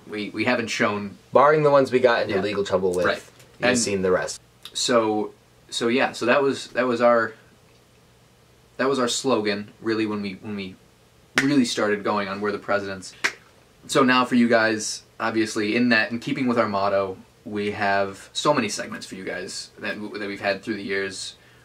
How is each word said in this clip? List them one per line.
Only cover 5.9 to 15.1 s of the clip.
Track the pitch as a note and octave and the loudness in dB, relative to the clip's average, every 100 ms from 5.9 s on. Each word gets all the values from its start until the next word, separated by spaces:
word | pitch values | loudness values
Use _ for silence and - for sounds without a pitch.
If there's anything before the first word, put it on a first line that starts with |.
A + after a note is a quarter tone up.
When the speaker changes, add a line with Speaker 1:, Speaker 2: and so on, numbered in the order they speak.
| B2+ A#2+ | 2 0
Speaker 1:
so | - A#2 | -2 2
that | C#3 | 2
was, | C#3 A#2+ - | 2 0 -4
that | A#2+ B2+ | -2 0
was | A#2 | 4
our, | A#2+ A#2 A2 - - _ _ _ _ _ _ _ _ _ _ _ _ - | 4 4 2 -6 -20 _ _ _ _ _ _ _ _ _ _ _ _ -4
that | C3 | 0
was | C3 | 0
our | A#2+ | 0
slogan, | - C3+ A#2 G#2 G2+ G#2 - | 0 0 0 0 -4 -6 -8
really, | A2 A2 A2 | -4 -2 -2
when | G#2 | -2
we, | G2+ F#2+ | -6 -8
when | A2 G#2 | -10 -10
we | F#2+ - _ _ _ _ _ - | -10 -14 _ _ _ _ _ 0
really | C3+ C#3+ A#2 | 2 4 2
started | - G#2+ G2+ | 0 0 0
going | A2 G#2 G2 | 0 -2 -2
on | G2 | -4
We're | G#2 | -4
the | G2 | -4
Presidents. | - G2+ G2 F#2+ - - - - - _ _ _ - | -2 -2 -2 -10 -12 -8 -8 -8 -20 _ _ _ -2
So | D3 | 2
now | B2+ B2+ | 4 4
for | B2 B2 | 4 4
you | A#2 | 6
guys, | A#2 A2 A2 G#2+ - - | 4 4 0 -4 -10 -12